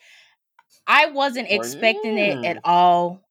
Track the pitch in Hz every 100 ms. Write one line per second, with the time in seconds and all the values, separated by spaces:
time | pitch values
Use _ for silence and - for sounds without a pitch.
0 | _ _ _ _ _ _ _ _ - 254
1 | 311 277 277 247 202 208 233 - 226 302
2 | 226 214 202 131 170 170 - 175 180 175
3 | 175 185 _